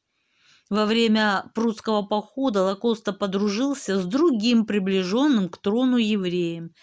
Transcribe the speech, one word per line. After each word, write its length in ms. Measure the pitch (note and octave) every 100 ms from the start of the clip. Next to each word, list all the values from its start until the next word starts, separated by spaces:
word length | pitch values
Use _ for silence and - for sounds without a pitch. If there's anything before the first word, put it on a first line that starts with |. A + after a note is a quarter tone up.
| _ _ _ _ _ _ -
Во 180 | G#3 G#3
время 680 | A3+ A3+ A3 G#3+ F#3+ -
прусского 480 | - A3+ G#3+ - G#3+
похода 640 | G3+ G#3 G#3 - C4+ G3+
Лакоста 480 | F#3 G3 A#3+ G#3+ -
подружился 880 | G3 G3+ F#3+ G#3 G3+ C#4 C4+ - F#3+
с 40 |
другим 640 | F3+ C4 E4+ A#3 A3 A#3 A3
приближённым 840 | G#3 F#3+ F#3+ F3+ A3 D4+ A#3 F3+
к 100 | -
трону 380 | G3+ A3 C4 B3
евреем, 760 | G#3+ G#3+ F3+ F3+ E3+ E3 E3+ _